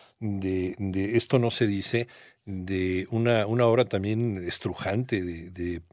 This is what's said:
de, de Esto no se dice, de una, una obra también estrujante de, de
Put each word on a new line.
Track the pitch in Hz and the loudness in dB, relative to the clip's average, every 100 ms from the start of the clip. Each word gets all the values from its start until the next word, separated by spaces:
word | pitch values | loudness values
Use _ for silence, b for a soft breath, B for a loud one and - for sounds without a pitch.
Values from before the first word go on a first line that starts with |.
| b b | b b
de, | 110 98 95 95 90 90 | -4 -2 0 0 -2 -2
de | 98 95 101 117 | -2 0 2 2
Esto | - 131 | 4 2
no | 120 | 2
se | - 110 | 2 0
dice, | 98 - 117 123 b b b - | 0 0 -2 -4 b b b -10
de | 95 90 95 92 92 98 | -8 -4 -2 0 -2 -2
una, | 113 117 113 104 | 0 2 4 2
una | 120 120 | 4 6
obra | 117 | 6
también | 120 101 98 110 120 98 87 | 4 0 0 0 0 -2 -4
estrujante | - 98 - - 107 127 104 | -4 -4 -4 -2 -2 -2 -2
de, | 90 82 87 | -4 -8 -10
de | 92 87 85 - | -6 -6 -6 -10